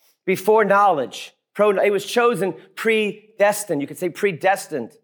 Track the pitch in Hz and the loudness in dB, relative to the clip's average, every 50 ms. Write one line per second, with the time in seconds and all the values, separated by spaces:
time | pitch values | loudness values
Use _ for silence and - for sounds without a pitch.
0 | _ _ _ _ _ - 185 180 190 214 214 226 214 202 202 202 208 196 175 143 | _ _ _ _ _ -4 -2 0 2 2 4 4 4 4 4 4 4 4 2 0
1 | 123 104 - - - - - _ _ _ _ - 208 214 196 185 - 208 202 190 | -2 -6 -8 -14 -16 -16 -20 _ _ _ _ 0 2 2 2 2 2 2 0 0
2 | 185 - - 233 240 240 240 165 190 185 160 - - _ _ - - 226 220 220 | -4 -2 -2 0 2 2 0 0 -2 -4 -6 -8 -14 _ _ -6 -2 0 0 2
3 | 214 202 - - - _ _ - 196 208 202 - - - 165 143 139 - 151 - | 0 -2 -4 -8 -14 _ _ 0 2 2 2 0 -4 -4 -4 -4 -4 -6 -8 -8
4 | 180 180 - - - 202 170 139 - 185 196 190 - - 156 135 113 98 - _ | -8 -8 -4 -2 -2 -2 -2 0 0 0 0 0 -4 -8 -8 -8 -8 -8 -14 _